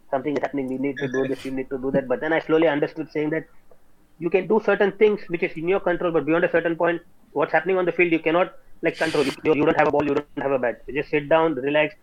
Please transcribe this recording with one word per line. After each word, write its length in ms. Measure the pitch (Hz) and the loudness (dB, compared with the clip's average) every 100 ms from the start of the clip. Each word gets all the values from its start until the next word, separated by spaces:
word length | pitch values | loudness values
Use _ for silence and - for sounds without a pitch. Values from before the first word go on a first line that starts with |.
| - | -6
something 240 | 135 147 139 | -4 -2 -2
is 60 | |
happening, 260 | 139 143 131 | -2 -4 -4
we 100 | 131 | -4
need 200 | 139 127 | -4 -4
to 100 | 139 | -4
do 180 | 131 131 | -2 -2
this, 160 | 135 135 | -4 -6
we 60 | |
need 180 | 131 131 | -8 -6
to 80 | 135 | -6
do 120 | 131 | -2
that." 180 | 135 131 | -2 -2
But 100 | 123 | -4
then 140 | 156 | 0
I 80 | 160 | -2
slowly 260 | - 160 165 | 2 2 4
understood, 420 | 147 151 160 139 | 2 -2 -4 -8
saying 200 | 156 151 | -4 -2
that 160 | 156 - - - - - - _ _ | -4 -8 -20 -20 -20 -20 -20 _ _
you 100 | 170 | -2
can 180 | 190 175 | 0 2
do 120 | 214 208 | 0 2
certain 260 | 202 202 | 2 2
things 300 | 190 214 202 - | 4 2 2 -4
which 140 | 170 | -4
is 120 | 180 165 | -4 -4
in 140 | 165 | -2
your 100 | 190 | 0
control, 320 | 185 170 175 | 0 0 0
but 140 | 165 139 | 0 2
beyond 180 | 165 | 2
a 80 | 170 | 2
certain 240 | 165 165 165 | 2 0 0
point, 260 | 170 170 - - - | 0 0 -6 -20 -8
what's 220 | 143 160 | -2 0
happening 240 | 160 165 190 | 0 2 0
on 80 | 180 | 0
the 80 | |
field, 180 | 165 175 | 2 2
you 80 | 160 | 2
cannot, 340 | 160 165 175 - - - | 2 2 0 -4 -20 -6
like, 160 | 165 - | -4 -2
control. 260 | 160 160 135 | -2 0 0
You, 80 | - 143 | 0 0
you 100 | 143 | 2
don't 140 | 151 160 | 2 4
have 100 | 151 | 2
a 40 | |
ball, 120 | 143 | 2
you 120 | 147 143 | 0 -2
don't 120 | 147 - | -4 -6
have 120 | 135 | -2
a 80 | 135 | 0
bat. 220 | 120 110 - | -2 -4 -8
You 80 | 131 | -8
just 140 | 143 | -2
sit 200 | 151 143 | -4 2
down, 260 | 160 165 131 | 2 2 0
relax. 400 | 139 147 151 - | -2 0 0 -4